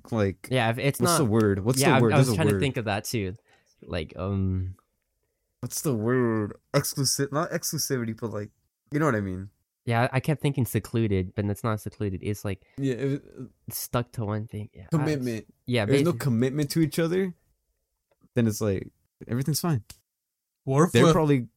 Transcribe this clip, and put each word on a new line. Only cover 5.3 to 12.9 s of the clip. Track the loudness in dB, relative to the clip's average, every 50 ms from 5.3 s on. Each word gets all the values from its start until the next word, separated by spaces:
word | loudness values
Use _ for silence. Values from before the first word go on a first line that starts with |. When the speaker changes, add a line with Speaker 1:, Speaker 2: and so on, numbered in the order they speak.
| _ _ _ _ _ _
Speaker 1:
What's | -12 -10 -8 -6 -4
the | -2 -2
word? | 0 0 0 0 2 2 0 0 0 -2 -4 -6 -12 _ _ -2
Exclusi-, | -2 -2 -2 -2 -4 -2 -2 -2 -2 -2 -2 -2
not | -4 -4 -4
exclusivity, | -4 -6 -6 -6 -6 -6 -4 -4 -4 -4 -4 -4 -6 -6
but, | -8 -8 -8
like, | -8 -8 -10 -12 _ _ _ _ _ _ _ -2
you | 0
know | 2
what | 2 2
I | 0
mean? | 0 -2 -4 -6 -8 -12 -16 _ _ _ _ _ _
Speaker 2:
Yeah, | -2 0 0 0 0 0
I, |
I | -2
kept | -2 -2 -2 -2
thinking | -2 -2 0 0 -2
secluded, | 0 -2 -2 -4 -2 -2 0 0 2 0 0 -2 -2 -4
but | -4 -4
that's | -2 -4 -4 -2
not | -4 -4 -4
secluded. | -6 -8 -8 -6 -6 -4 -4 -4 -6
It's | -6 -6 -6 -6
like | -8 -8 -8 _ _ _ -6
Speaker 1:
Yeah, | -4 -4